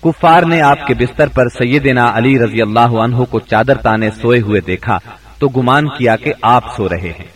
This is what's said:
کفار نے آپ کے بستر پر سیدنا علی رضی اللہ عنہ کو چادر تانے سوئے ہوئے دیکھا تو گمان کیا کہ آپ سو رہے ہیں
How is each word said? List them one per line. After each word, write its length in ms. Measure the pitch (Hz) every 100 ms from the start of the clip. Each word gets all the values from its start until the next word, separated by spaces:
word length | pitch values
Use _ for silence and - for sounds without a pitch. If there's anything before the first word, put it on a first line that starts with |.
کفار 400 | 165 160 175 170
نے 200 | 170 165
آپ 240 | 143 143 135
کے 80 |
بستر 340 | 117 120 - 147
پر 200 | - 123
سیدنا 600 | - 123 143 139 123 120
علی 240 | 107 120 135
رضی 240 | 117 110
اللہ 180 | 107 110
عنہ 360 | 120 113 117 120
کو 240 | 123 113
چادر 340 | - 110 117
تانے 360 | 139 113 110 110
سوئے 300 | 104 117 120
ہوئے 200 | 104 104
دیکھا 380 | 87 92 - 95 - 107 - -
تو 100 | 143
گمان 400 | 127 123 139 151
کیا 280 | 139 120 110
کہ 160 | - 107
آپ 340 | 113 123 - -
سو 120 | 95
رہے 240 | 85 90 80
ہیں 80 | 80